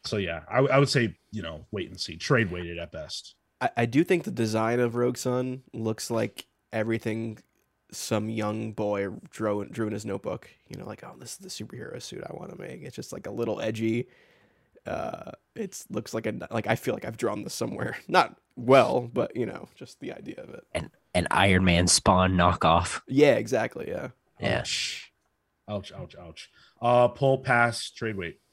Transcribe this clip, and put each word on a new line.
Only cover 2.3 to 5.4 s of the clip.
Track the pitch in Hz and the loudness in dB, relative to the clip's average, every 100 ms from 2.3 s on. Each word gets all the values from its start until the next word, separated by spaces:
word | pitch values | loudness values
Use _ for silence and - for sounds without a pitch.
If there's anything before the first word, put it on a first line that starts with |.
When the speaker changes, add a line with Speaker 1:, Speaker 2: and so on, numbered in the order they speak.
| 131 101 | 2 2
Speaker 1:
weighted | 87 87 85 | -4 -8 -8
at | 82 | -10
best. | 82 76 - - _ _ _ | -12 -12 -14 -16 _ _ _
Speaker 2:
I, | 127 - | -2 0
I | |
do | 117 135 | 2 4
think | 175 175 | 4 2
the | - | 0
design | 113 110 110 113 120 | -2 0 2 2 2
of | 120 | 2
Rogue | 117 123 123 | 2 0 0
Sun | 127 123 | -2 0